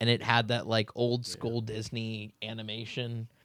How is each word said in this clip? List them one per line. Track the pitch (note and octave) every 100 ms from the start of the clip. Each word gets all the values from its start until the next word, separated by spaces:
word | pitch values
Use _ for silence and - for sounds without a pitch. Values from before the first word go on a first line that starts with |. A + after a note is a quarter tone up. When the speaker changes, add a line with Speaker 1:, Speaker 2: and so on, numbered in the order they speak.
Speaker 1:
and | A#2
it | A#2+
had | - A#2 A2+
that, | A#2+ -
like, | A2+ G#2+
old | - A#2+ B2 A#2+
Speaker 2:
Yeah. |
Speaker 1:
school | - A2+ A#2
Disney | A2 A2 A2 A#2 A2+ A2 G#2+ -
animation. | G#2+ A2+ G#2+ A2 A2 B2+ A#2 A#2 A2+ _